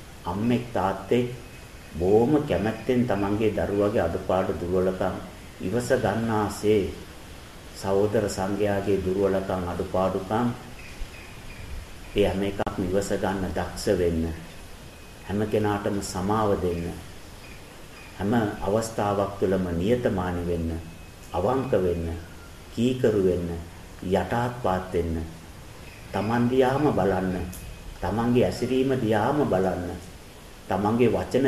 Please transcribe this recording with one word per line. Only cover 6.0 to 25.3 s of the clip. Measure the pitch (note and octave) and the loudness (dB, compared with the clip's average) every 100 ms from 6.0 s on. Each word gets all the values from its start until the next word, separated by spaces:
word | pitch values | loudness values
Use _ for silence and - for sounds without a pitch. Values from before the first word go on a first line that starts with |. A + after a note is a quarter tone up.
| G#2+ A2 A2+ G#2+ G#2 - G#2 G#2+ D#2+ - - - - - - - - | 2 0 0 0 0 0 4 4 2 -4 -14 -16 -16 -16 -16 -16 -16
සහෝදර | - G2 G2 G#2 A2 G2+ | -6 0 2 4 2 0
සංඝයාගේ | G2 F#2+ G2 G2+ G2 G2+ F#2+ | 0 -2 2 2 2 2 2
දුර්වලකම් | F#2 F#2+ G2 F#2+ F#2+ F#2 F2 | 2 2 4 2 0 -2 -2
අඩුපාඩුකම් | F2 F2+ F#2 F#2+ F#2+ F#2 A2 B2 A#2+ - - - - - - - - - - - - - - - | -4 -2 2 2 0 0 0 0 -2 -10 -14 -14 -8 -8 -10 -16 -14 -14 -12 -10 -10 -10 -14 -2
ඒ | G#2 F#2+ | 2 4
හැම | F#2+ | 2
එකක්ම | G2 G2 - - | -2 -2 -2 -2
ඉවස | F2+ G2 F#2+ | 0 0 0
ගන්න | G2 F#2+ F#2+ F2+ | 0 0 0 -2
දක්ෂ | F#2 F2 - A2+ | -2 -4 -2 2
වෙන්න. | F#2 F2 E2 E2 E2 - - - - - - - - | 4 4 2 0 -4 -10 -14 -16 -16 -16 -18 -18 -14
හැම | - G2+ G#2 | -4 -2 0
කෙනාටම | G#2+ G#2 G2+ G#2 G2 | 2 2 2 0 -2
සමාව | F#2+ F#2 F#2+ A2 G#2+ F#2 | -2 -2 0 2 4 2
දෙන්න. | F2+ E2+ E2+ - - - - - - - - - - - - | 2 0 -4 -6 -12 -14 -16 -16 -16 -16 -16 -18 -18 -18 -14
හැම | - G2+ A#2+ G#2 G#2+ | -4 0 2 2 0
අවස්ථාවක් | F#2+ A2 A2 - G2+ G2+ F#2+ | 0 0 0 0 0 2 0
තුළම | - G2 F#2+ F2+ | 0 2 2 2
නියතමානී | E2+ G2 B2 - F#2+ F2+ F2 F2 | 0 2 2 2 0 -2 -2 -2
වෙන්න, | E2+ E2 E2 - - - - - | -2 -2 -4 -8 -14 -16 -18 -6
අවංක | F2 G#2 C3 - | 0 2 2 2
වෙන්න, | G#2 F2+ E2+ E2 E2 - - - - - | 2 2 0 -2 -6 -10 -16 -18 -18 -10
කීකරු | - A#2+ B2 A#2+ G#2 | 0 0 2 4 4
වෙන්න, | F#2 F2 E2+ E2 - - - - | 4 2 -2 -6 -10 -14 -16 -10
යටාත්පාත් | F#2 F#2 F2 A#2 B2 B2 G2 F#2 - | 0 0 2 0 -2 0 0 0 0
වෙන්න. | F#2 E2 E2 E2 | -2 0 -2 -6